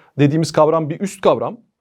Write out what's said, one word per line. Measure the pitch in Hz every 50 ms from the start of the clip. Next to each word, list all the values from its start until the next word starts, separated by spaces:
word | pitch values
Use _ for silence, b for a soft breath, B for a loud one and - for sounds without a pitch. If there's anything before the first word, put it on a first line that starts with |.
| b b b 135
dediğimiz | 143 139 151 160 160 - -
kavram | 156 156 156 160 165 160 143
bir | 165 -
üst | 202 190 - -
kavram. | - 185 139 113 117 139 214 - _ _ _ _